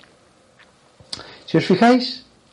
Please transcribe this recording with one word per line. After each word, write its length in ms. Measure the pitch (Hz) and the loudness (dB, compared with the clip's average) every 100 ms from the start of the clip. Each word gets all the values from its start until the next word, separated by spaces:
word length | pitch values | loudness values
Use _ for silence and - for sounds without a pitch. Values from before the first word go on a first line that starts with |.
| _ _ _ _ _ _ _ _ _ _ - - - - - | _ _ _ _ _ _ _ _ _ _ -18 -18 -18 -20 -4
Si 100 | 160 | -4
os 80 | |
fijáis, 600 | - 180 233 254 247 - _ _ _ | 0 2 4 2 -2 -14 _ _ _